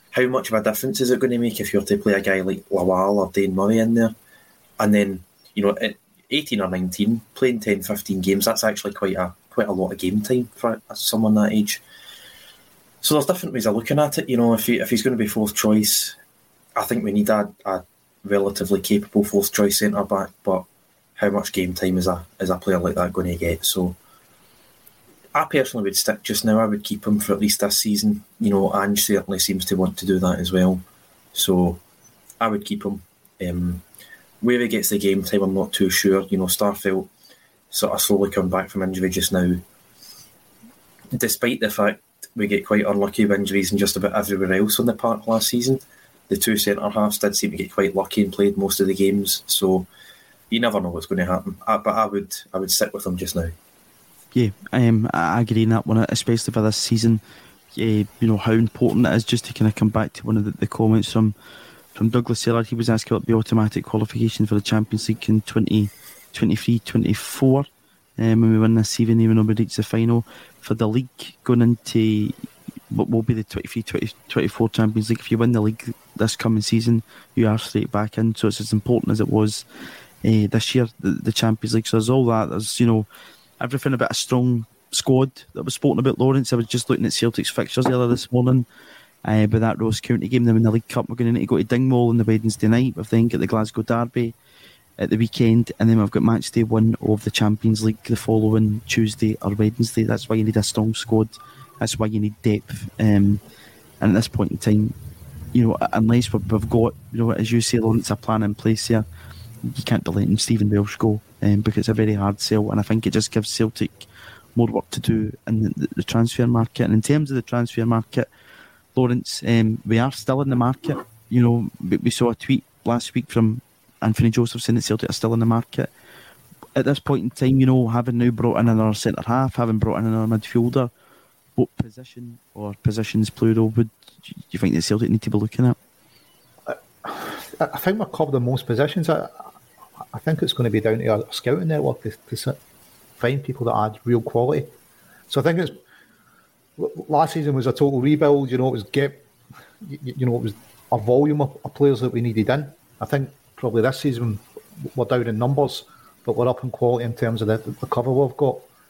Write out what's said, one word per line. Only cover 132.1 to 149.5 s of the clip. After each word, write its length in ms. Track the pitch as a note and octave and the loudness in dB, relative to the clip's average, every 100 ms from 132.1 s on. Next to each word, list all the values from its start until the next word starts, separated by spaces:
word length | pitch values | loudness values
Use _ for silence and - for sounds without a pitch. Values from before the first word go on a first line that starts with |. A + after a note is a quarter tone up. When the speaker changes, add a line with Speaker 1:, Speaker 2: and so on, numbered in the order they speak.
| - A#2+ A#2+ _ - | -18 -18 -20 _ -12
Speaker 2:
or 180 | G#2 G2+ | -12 -4
positions 480 | - G#2+ G#2+ A2 G#2+ | -4 -2 -2 0 -2
plural 400 | - A2+ A2+ A2 | 0 2 2 2
would 200 | A2 A2+ - _ _ - - - | 2 -2 -4 _ _ -20 -20 -14
you 80 | - | -4
think 160 | F#2+ | 0
that 80 | C#2+ | 0
Celtic 280 | - G#2+ A2+ | 0 0 2
need 120 | G#2+ | 0
to 80 | - | 0
be 80 | G#2+ | -2
looking 300 | G#2+ - B2 | -2 2 2
at? 100 | A#2+ _ _ _ _ _ _ _ _ - | 0 _ _ _ _ _ _ _ _ -12
Speaker 3:
I, 100 | - _ _ - - - - - - | -12 _ _ -14 -12 -12 -14 -16 -6
I 180 | C#3+ - | -6 -2
think 220 | F#3 G#3+ | -2 -2
we're 60 | G#3 | -4
covered 280 | - D3+ C3+ | -4 -2 0
in 80 | |
most 220 | A#2+ C3 - | 0 -2 -2
positions. 440 | A#2 C#3+ - D#3+ | 0 0 0 -2
I, 180 | D#3 - - - - _ _ - - - | -2 -4 -14 -20 -20 _ _ -20 -20 -16
I 40 | A2+ | -8
think 240 | - D#3+ | -4 -2
it's 120 | D#3+ | -2
gonna 160 | - A#2+ | 0 0
be 100 | G#2+ | 2
down 200 | A2 A2+ | 0 0
to 80 | B2 | 0
our 180 | G#2+ - | 0 -2
scouting 360 | - - D#3 E3+ | -6 -2 0 0
network 340 | D3+ C#3 A#2+ | 0 -2 -4
to, 80 | A2 | -8
to 200 | - _ | -12 _
s-, 260 | A2+ - - - _ _ _ _ - | -8 -6 -8 -12 _ _ _ _ -4
find 260 | A#2+ C#3 | -2 -2
people 220 | C#3 C3 A#2 | -6 -4 -2
that 100 | A2 | 0
add 240 | G#2+ G#2+ - | -2 -4 0
real 160 | A#2+ | 0
quality. 440 | A#2 A#2 B2 D#3 - - _ _ _ - _ | 0 0 0 0 -4 -14 _ _ _ -20 _
So 140 | C#3+ | -2
I 20 | |
think 160 | D3+ E3+ | 0 0
it's, 120 | E3 G#2+ _ _ _ _ _ _ _ _ _ - | -2 -8 _ _ _ _ _ _ _ _ _ -8
l-, 120 | D3 - - | -8 -8 -2
last 260 | D3+ D#3+ | 0 0
season 200 | E3+ D3 | 0 -2
was 140 | C3+ B2+ | 0 -2
a 60 | |
total 280 | - C#3+ C3+ | 0 0 2
rebuild. 480 | C3 D3+ D3+ C#3+ C3 | 2 4 4 4 2
You 80 | B2 | 0
know, 120 | C3 | 0
it 20 | |
was 120 | A#2+ | -2
get, 400 | G2 C#3 C#3 - _ _ _ | -4 -2 -2 -6 _ _ _